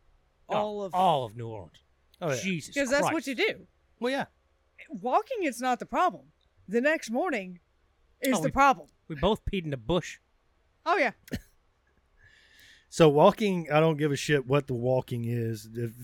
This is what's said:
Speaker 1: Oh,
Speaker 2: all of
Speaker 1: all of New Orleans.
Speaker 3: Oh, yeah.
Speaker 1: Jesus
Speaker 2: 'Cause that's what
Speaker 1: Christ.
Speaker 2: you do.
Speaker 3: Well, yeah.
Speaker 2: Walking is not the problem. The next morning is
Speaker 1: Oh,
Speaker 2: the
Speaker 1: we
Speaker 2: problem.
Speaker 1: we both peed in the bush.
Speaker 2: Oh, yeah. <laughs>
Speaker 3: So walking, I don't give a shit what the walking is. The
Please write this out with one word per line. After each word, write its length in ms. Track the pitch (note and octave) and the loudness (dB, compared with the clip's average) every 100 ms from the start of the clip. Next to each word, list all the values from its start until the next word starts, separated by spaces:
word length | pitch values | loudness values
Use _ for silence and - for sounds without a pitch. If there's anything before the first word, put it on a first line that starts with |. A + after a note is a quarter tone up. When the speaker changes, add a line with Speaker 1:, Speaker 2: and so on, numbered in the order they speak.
| _ _ _ _ - | _ _ _ _ -6
Speaker 1:
Oh, 60 | G#3 | -4
Speaker 2:
all 280 | G#3 G#3 | -4 -6
of 100 | G3 | -4
Speaker 1:
all 300 | F3+ F#3 D3+ A#2+ | 2 4 2 -2
of 100 | A2+ | -10
New 100 | A2+ | -12
Orleans. 340 | A2 E2+ - _ _ _ _ | -12 -16 -20 _ _ _ _
Speaker 3:
Oh, 100 | E3+ | -4
yeah. 60 | C3 | -4
Speaker 1:
Jesus 340 | F#3+ F3 - C#4 | -2 -4 -6 -6
Speaker 2:
'Cause 140 | C4+ | 0
that's 140 | C#4 | 2
what 80 | E3 D#4 | 2 0
Speaker 1:
Christ. 40 | C4 | -4
Speaker 2:
you 80 | A#3+ | -2
do. 320 | G#4 - - _ _ _ | -4 -4 -12 _ _ _
Speaker 3:
Well, 100 | B3 | -4
yeah. 140 | C4+ - _ _ _ _ - - | -4 -6 _ _ _ _ -20 -16
Speaker 2:
Walking 540 | B3+ A3 D#4 A4 A#4+ | -10 -2 0 0 -2
is 180 | E4 A#3+ | -4 -2
not 180 | B3+ B3 | -2 -2
the 60 | F#3+ | -2
problem. 400 | C4+ F4+ F#3 - _ _ _ - | 0 0 -2 -12 _ _ _ -6
The 140 | A3 | 0
next 280 | C4+ D#4 - | 0 0 -2
morning 500 | A#3 F4+ B3 F#3 F3 _ _ _ _ _ _ | -4 -2 -4 -6 -14 _ _ _ _ _ _
is 120 | C#4 A3 | 0 2
Speaker 1:
Oh, 40 | |
Speaker 2:
the 80 | D#3 | 2
Speaker 1:
we 20 | |
Speaker 2:
problem. 380 | A3+ C#4 E3+ - _ - | 4 4 4 -4 _ -12
Speaker 1:
we 80 | D3+ | -2
both 300 | F3 G#3+ - | 0 0 -2
peed 180 | G3 | -4
in 60 | D#3+ | -4
the 80 | C3+ | -6
bush. 420 | A2 E3+ - - _ _ _ _ _ _ D#4 | 0 0 0 -10 _ _ _ _ _ _ -2
Speaker 2:
Oh, 120 | F#4 | 0
yeah. 140 | B3+ - - | 0 -2 -10
<laughs> 60 | - - _ _ _ _ _ _ _ - _ _ _ - - _ | -12 -12 _ _ _ _ _ _ _ -20 _ _ _ -20 -20 _
Speaker 3:
So 140 | - D#3+ | 4 6
walking, 640 | C#3+ F#3 - G#3 F#3 D#3+ | 8 6 6 0 -2 0
I 80 | D3 | 2
don't 180 | D#3+ D3+ | 2 2
give 140 | D3+ | 0
a 60 | C#3 | -2
shit 280 | - D3 B2 | 0 0 2
what 220 | C#3+ C#3 | -2 -2
the 60 | |
walking 500 | B2 B2 C3 - A#2+ | -4 -2 -2 -2 -6
is. 400 | A#2 A#2+ A2+ A2 A2 | -4 -4 -4 -6 -10
The 160 | A2+ A#2+ A#2 | -10 -10 -10